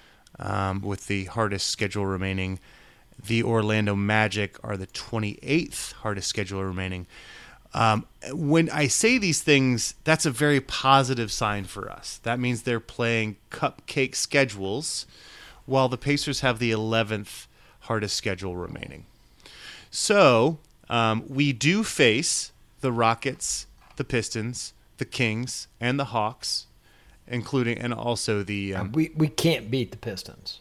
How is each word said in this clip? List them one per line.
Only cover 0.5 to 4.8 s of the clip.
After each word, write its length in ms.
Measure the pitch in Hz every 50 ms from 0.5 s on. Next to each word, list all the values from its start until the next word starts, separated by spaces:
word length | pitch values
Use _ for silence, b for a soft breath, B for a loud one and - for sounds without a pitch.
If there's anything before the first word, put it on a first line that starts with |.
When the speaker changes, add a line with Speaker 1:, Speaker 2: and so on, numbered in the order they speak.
| 101 101 98 95 95 98
Speaker 1:
with 240 | 98 101 101 - -
the 200 | - 104 98 92
hardest 420 | 92 - 117 110 104 101 95 - -
schedule 360 | - - 110 98 - 104 101
remaining. 520 | 98 98 90 95 95 95 95 95 92 95 90 b b b b b b b b b b b - -
The 200 | - 113 113 113
Orlando 500 | 113 117 113 107 107 107 110 107 101 101
Magic 640 | 101 101 101 107 107 107 107 101 107 101 95 - - -
are 120 | 113 104
the 100 | 95